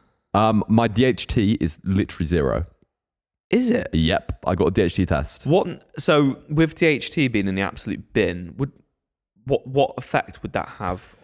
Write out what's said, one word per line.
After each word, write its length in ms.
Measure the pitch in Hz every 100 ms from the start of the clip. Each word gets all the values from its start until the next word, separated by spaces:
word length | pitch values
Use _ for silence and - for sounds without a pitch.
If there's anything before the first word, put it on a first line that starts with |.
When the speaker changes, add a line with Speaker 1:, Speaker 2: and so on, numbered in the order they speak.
| _ _ _
Speaker 1:
Um, 300 | 98 110 113 -
my 200 | 110 117
D 160 | 101 131
H 200 | - -
T 320 | - 101 -
is 200 | 82 -
literally 440 | 92 95 - - 80
zero. 380 | 85 69 53 85 _ _ _ _ _ _ _ _
Speaker 2:
Is 220 | 240 254
it? 180 | 233 -
Speaker 1:
Yep, 480 | 82 80 92 - - -
I 80 | 90
got 120 | 78
a 40 |
D 100 | 95
H 120 | 92 -
T 100 | 90
test. 420 | 76 76 - -
Speaker 2:
What? 360 | 170 - - - -
So 420 | - 151 139 127 -
with 260 | 147 160 -
D 100 | 170
H 240 | 139 -
T 180 | - 135
being 200 | 110 98
in 80 | 95
the 60 |
absolute 500 | 98 - - - -
bin, 400 | - 92 87 87 -
would, 140 | 139 - _ _ _ _ _ _ 131
what, 200 | 135 131
what 280 | 135 139 -
effect 460 | - 139 - -
would 80 | -
that 140 | 101 -
have 480 | - 95 90 - -